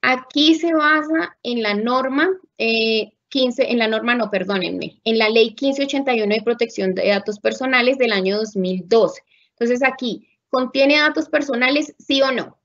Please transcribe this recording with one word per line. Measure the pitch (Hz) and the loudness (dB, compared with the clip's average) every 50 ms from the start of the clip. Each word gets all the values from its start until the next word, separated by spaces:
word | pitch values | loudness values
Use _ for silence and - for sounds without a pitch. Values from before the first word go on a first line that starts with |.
Aquí | - 254 254 247 254 - - 285 294 311 320 | 2 0 0 0 -4 -6 -2 2 4 4 4
se | 311 330 339 330 | 4 2 0 0
basa | 311 302 302 311 311 302 302 320 320 330 - - _ _ | 2 2 2 2 2 0 0 -2 -2 -2 -4 -10 _ _
en | 240 240 240 | -6 -4 -2
la | 220 208 202 | -2 -2 -2
norma, | 208 220 240 247 262 262 269 262 277 311 381 381 370 - _ _ | -2 0 0 0 0 -2 0 0 0 0 0 0 -4 -8 _ _
eh, | _ 226 226 226 226 220 226 220 220 208 214 _ _ _ _ | _ -2 0 0 0 0 0 0 -2 -2 -6 _ _ _ _
quince, | - 277 254 254 233 269 254 - | -2 0 0 0 2 0 0 0
en | 240 240 | 2 0
la | 226 | 0
norma, | 220 220 220 220 240 240 | 0 0 -2 -2 -2 -2
no, | 247 220 202 | -2 -2 -2
perdónenme, | 208 190 185 185 202 185 185 185 185 185 160 160 - _ _ | -2 -4 -4 -2 -4 -4 -2 -4 -6 -6 -8 -10 -12 _ _
en | 226 226 | -2 0
la | 226 220 214 | 2 2 2
ley | 220 226 226 233 220 | 4 4 2 2 0
quince | - 277 277 269 277 277 | -2 -2 -2 0 0 -2
ochenta | 277 285 269 277 269 247 | -2 -2 -4 -2 0 0
y | 226 | 0
uno | 214 202 208 | 0 0 0
de | 220 | 0
protección | 214 233 233 233 240 233 - - 190 190 185 | 0 -2 -2 -2 -2 -4 -2 -4 -2 -2 -2
de | 185 180 190 | 0 0 0
datos | 202 196 196 - 208 208 | 0 0 -2 -6 -10 -2
personales | - 220 220 - 254 262 262 247 233 247 277 | -2 -4 -2 -2 -4 0 0 2 2 2 2
del | 269 254 233 214 | 2 0 0 0
año | 196 185 190 202 | 0 0 0 0
dos | 214 220 214 208 | -2 -4 -4 -4
mil | 202 185 180 185 185 170 | -4 -2 -2 -4 -6 -2
doce. | - 226 233 208 170 - - _ _ _ _ _ _ | 2 4 4 4 4 0 -8 _ _ _ _ _ _
Entonces | _ _ 233 233 247 247 277 | _ _ -2 -2 0 0 0
aquí, | 262 262 - 254 240 202 - _ _ _ _ _ _ | -2 -2 -2 -6 -6 -6 -6 _ _ _ _ _ _
¿contiene | - 254 254 247 - 269 269 277 294 302 | -4 -4 -4 -2 0 2 4 4 4 4
datos | 294 302 302 330 302 | 4 2 0 -2 -4
personales, | - - 294 294 285 254 233 254 254 277 294 302 302 - | -2 -2 -2 -2 -2 -2 0 0 0 0 0 -2 -4 -10
sí | _ - - 277 269 | _ -6 -2 0 2
o | 269 262 | 2 0
no? | 262 226 170 - - _ | 0 -4 -6 -8 -14 _